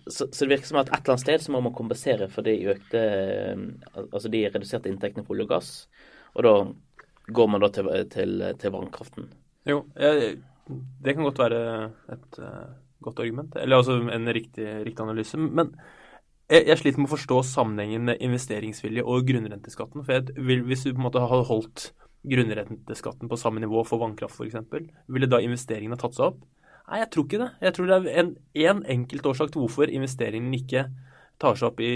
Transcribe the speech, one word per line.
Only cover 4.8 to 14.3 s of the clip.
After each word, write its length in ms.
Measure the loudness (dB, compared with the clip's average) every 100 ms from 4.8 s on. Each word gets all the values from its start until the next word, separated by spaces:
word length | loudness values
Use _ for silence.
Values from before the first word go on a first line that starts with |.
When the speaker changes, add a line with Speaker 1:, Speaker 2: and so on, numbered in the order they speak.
| -6
Speaker 1:
inntektene 320 | -4 -6 -6 -8
på 80 |
olje 160 | -6 -2
og 0 |
gass, 380 | -2 -4 -16 -20 _ -20 -20 -10 4
og 80 | 8
da 80 | 8 4 -6 _ _ -20 _ -2
går 200 | 4 6
man 80 | 6 4
da 80 |
til, 160 | 2 -2 -2 -2
til, 240 | -2 -2 -2 -4 -4
til 100 | -4
vannkraften. 540 | -6 -10 -12 -16 -16 -18 -20 _ _ -4
Speaker 2:
Jo, 160 | -4 -4 2
jeg, 380 | 4 4 0 -4 -14 _ -14 -14 -14 -6
det 100 | -4 0
kan 80 |
godt 160 | 0 2
være 520 | 2 2 -2 -4 -8 -12 -16
et, 280 | -18 -16 -18
eh, 300 | -14 -14 -16 -20 _ _
godt 160 | -12 -6
argument, 360 | -6 -6 -8 -4
eller 220 | 4 6
altså 160 | 6 2
en 280 | 0 -2 -2